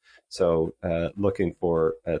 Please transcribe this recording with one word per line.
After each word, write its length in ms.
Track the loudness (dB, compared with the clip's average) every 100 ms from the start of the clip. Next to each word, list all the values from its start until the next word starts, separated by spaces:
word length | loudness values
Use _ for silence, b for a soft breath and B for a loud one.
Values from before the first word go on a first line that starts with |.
| b b _
So, 460 | -2 2 2 0 -4
uh, 280 | -4 -2 -2 0
looking 380 | -2 0 -2 0
for, 340 | 0 2 0 -2
uh, 140 | -4 -4